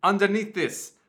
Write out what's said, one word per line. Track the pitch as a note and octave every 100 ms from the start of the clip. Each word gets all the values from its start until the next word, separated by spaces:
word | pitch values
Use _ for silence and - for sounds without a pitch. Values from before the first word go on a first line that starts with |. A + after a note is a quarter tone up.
underneath | F3+ G3 G3+ G#3 G#3+
this | F#3 C#3+ - - _